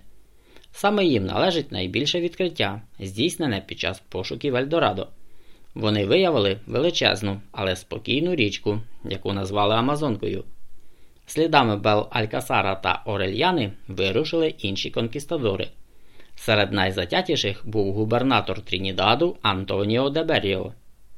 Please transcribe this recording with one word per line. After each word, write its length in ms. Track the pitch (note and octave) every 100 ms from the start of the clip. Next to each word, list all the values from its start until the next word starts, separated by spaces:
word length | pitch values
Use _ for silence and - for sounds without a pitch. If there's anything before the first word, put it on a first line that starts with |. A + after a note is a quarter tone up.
| - - - - - - -
Саме 320 | - G3 G#3
їм 200 | F3+ A#2+
належить 480 | F#2+ F#2+ F3 E3+ -
найбільше 480 | G2 F#2 G#2 C#3+ F3
відкриття, 600 | E3+ - F#3 D#3+ G2+ G2 - -
здійснене 600 | F#2+ G2 D#3 - D3+ G2 -
під 120 | E2
час 220 | E2+ G2 -
пошуків 480 | F#2 - C#2+ D3 B2
Ельдорадо. 520 | C#3 E3 B2+ F#2+ - - - - - - -
Вони 320 | - G#2+ G#2+ G2
виявили 520 | D#3 F#3 C#3 G2 G2+ -
величезну, 760 | A2+ E3+ E3+ A2 F#2+ G2+ G2 -
але 240 | - F#2+ F2+
спокійну 580 | - - - B2 F3
річку, 460 | E3+ G#2 - G#2+ G#2 - -
яку 280 | - G2 G2+
назвали 420 | G2+ F#2+ G#2 G#2
Амазонкою. 680 | A2+ B2 D3 D3+ G2+ G2+ F#2+ - - - - - - - - -
Слідами 500 | - D#3+ D3+ A#2 G2+
Бел 300 | G#2+ G#2 G#2+
Алькасара 640 | A#2+ G#2+ C3 B2+ A#2+ G2
та 280 | F#2+ F#2 F2+ -
Орельяни 680 | G2+ F#2+ G2+ E3+ F3 G2+ - -
вирушили 680 | F#2+ F#2+ A2 D#3 E3 D#3+ -
інші 320 | G2+ G2 -
конкістадори. 800 | - A#2 C#3 - E3 A2+ F#2+ A2 - - - - - -
Серед 380 | - - G#2+ F#2+
найзатятіших 960 | G2 F#2+ F#2+ F2 F3+ F#3 C#3 G#2 G2 -
був 260 | G#2+ G2
губернатор 680 | G2+ A2 A#2+ C3 A#2 - F#2+
Трінідаду 760 | - F#2 F#2+ F#2+ G2 B2 F3 -
Антоніо 680 | G#2+ F#2+ G2 G2 G2+ A#2 C#3
де 140 | D3
Берріо. 480 | D#3+ C3+ G2 F#2+ - - - - -